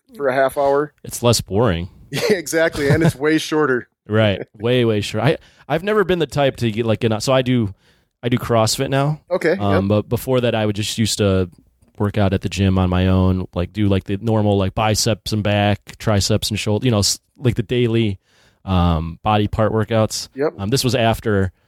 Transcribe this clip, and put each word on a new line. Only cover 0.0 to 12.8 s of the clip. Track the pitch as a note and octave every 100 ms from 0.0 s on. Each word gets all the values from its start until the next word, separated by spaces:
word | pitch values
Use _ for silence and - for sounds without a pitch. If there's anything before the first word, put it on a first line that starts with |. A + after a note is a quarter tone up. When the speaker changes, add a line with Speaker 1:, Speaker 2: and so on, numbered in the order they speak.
| _ E3
Speaker 1:
for | B2+
a | C3
half | C3+ -
hour. | C#3 C#3 D3 _
<laughs> |
Speaker 2:
It's | - -
less | A#2+ A2+
boring. | - F#2+ A#2+ E2+ F2 - -
Speaker 1:
Yeah, | C3+ -
exactly, | F#3+ D3 D#3+ E3 D#3 C#3
and | D#3
it's | E3 B2
way | D3+ D#3
shorter. | - D#3 D3 B2 - _ -
Speaker 2:
Right. | G#2+ G#2+ G2 A#2
Way, | A2 A2+ B2+ A#2
way | G#2
shorter. | G2+ G#2+ B2
I, | - - _ -
I've | D#3
never | G3+ G#3+ F3+
been | F3+
the | D3
type | D3 C#3 -
to | A#2
get, | G#2+ A2+
like, | G#2
get | A2+
on, | G#2+
so | C3+
I | C3
do, | B2+ B2 G#2 - _ _ _ _
I | B2
do | A#2+
CrossFit | - A#2 A2 - C3+
now. | C3+ C#3+ D3+ -
Speaker 1:
Okay, | F3+ D#3+
Speaker 2:
Um, | B2 G2+
Speaker 1:
yep. | G2 G2
Speaker 2:
but | G#2 -
before | A#2 - B2+
that, | A#2+ A2
I | G#2+
would | G#2
just | G#2+ -
used | G#2+ -
to | G2+ F#2+ F2+ - _ _ _ -
work | G#2 G#2+
out | G2
at | F#2+
the | G2
gym | F2 F#2+
on | F#2+